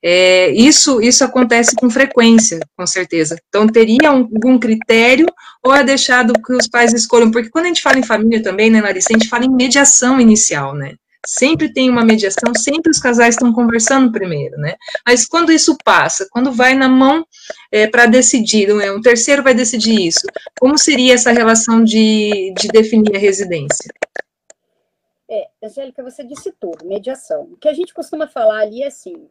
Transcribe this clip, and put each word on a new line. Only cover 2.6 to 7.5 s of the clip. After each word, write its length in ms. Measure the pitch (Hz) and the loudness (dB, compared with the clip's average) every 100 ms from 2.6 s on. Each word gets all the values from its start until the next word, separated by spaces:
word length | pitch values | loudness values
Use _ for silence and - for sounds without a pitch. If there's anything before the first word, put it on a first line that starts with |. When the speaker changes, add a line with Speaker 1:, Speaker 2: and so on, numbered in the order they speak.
| 160 - | -12 -10
Speaker 1:
com 100 | 180 | -8
certeza. 500 | 190 175 170 156 165 _ | -6 -4 -4 -4 -6 _
Então, 180 | 202 214 | 0 2
teria 440 | 226 226 233 302 | 2 2 2 2
um, 80 | 269 | 2
algum 380 | 233 220 240 254 | 0 -2 2 2
critério 680 | 233 220 - 226 240 269 330 - - - | 2 -4 0 2 4 4 2 -2 -20 -6
ou 120 | 254 | 0
é 100 | 277 | 2
deixado 480 | 262 269 - 247 240 | 2 0 0 0 2
que 180 | 226 - | -2 -2
os 140 | 254 240 | -4 -2
pais 240 | 240 233 | 0 0
escolham? 360 | 233 - 240 233 | 0 0 2 2
Porque 200 | 226 233 | 0 -4